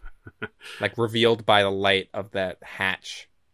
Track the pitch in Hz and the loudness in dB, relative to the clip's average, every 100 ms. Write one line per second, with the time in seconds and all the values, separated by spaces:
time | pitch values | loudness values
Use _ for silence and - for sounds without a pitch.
0 | - - - - 107 _ - - 104 - | -20 -18 -20 -14 -14 _ -20 -6 -4 -2
1 | 117 113 113 113 110 104 98 98 98 95 | -2 2 2 2 4 4 4 2 2 2
2 | 92 107 98 98 92 - - - 95 90 | 0 -8 -8 -6 -6 -6 -16 -4 -4 -4
3 | - - - _ _ | -10 -16 -18 _ _